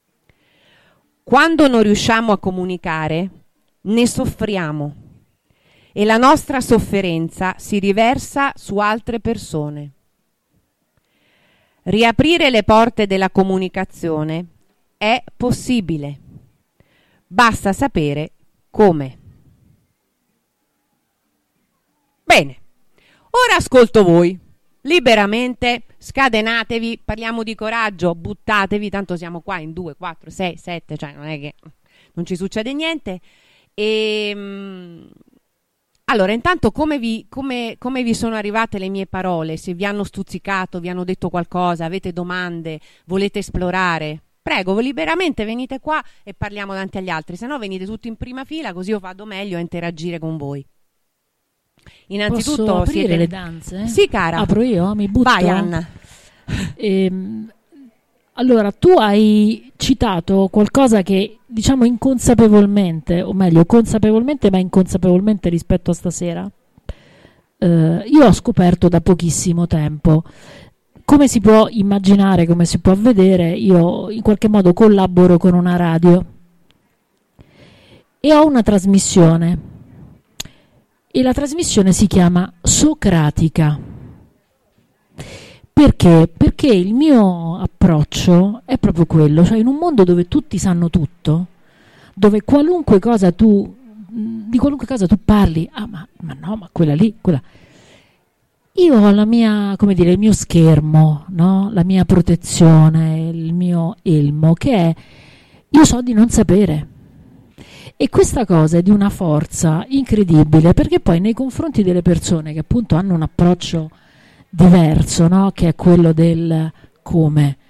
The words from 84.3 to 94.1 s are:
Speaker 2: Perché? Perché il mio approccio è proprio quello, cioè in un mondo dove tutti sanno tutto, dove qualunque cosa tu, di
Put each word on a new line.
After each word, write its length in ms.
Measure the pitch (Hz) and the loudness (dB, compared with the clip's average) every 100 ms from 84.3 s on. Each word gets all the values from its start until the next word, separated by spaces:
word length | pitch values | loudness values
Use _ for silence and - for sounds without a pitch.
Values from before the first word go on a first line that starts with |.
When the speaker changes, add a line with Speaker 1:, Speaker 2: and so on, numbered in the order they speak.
| _ _ _ _ _ _ _ _ - - - - - _ | _ _ _ _ _ _ _ _ -20 -20 -20 -20 -20 _
Speaker 2:
Perché? 560 | - 285 - 180 165 165 - | 4 4 6 6 6 4 2
Perché 300 | 302 - 294 | 0 2 2
il 260 | 196 185 | 2 2
mio 640 | 233 311 254 196 175 165 180 | 0 4 4 4 0 -6 -6
approccio 1040 | 185 - 180 156 151 - - 175 190 214 - | -8 0 2 2 0 -2 2 4 2 -2 -6
è 120 | 262 | -2
proprio 280 | - 160 165 | -2 0 0
quello, 360 | 160 151 151 | 2 4 4
cioè 140 | 175 226 | 2 2
in 80 | 233 | 0
un 120 | 285 | 0
mondo 260 | 349 262 | 0 2
dove 240 | 180 175 175 | 2 2 0
tutti 320 | 294 - 190 | -2 -4 -4
sanno 320 | 196 170 170 | -2 0 0
tutto, 560 | - 147 - - 160 180 _ _ _ _ _ _ | -2 -4 -4 -2 -2 -2 _ _ _ _ _ _
dove 300 | - 208 208 | 0 2 2
qualunque 560 | - 285 302 359 - 196 | 2 2 2 0 2 2
cosa 320 | 226 233 185 | 2 2 2
tu, 440 | 175 220 202 - - - 214 | 4 4 4 0 -10 -20 -20
di 500 | 185 | -14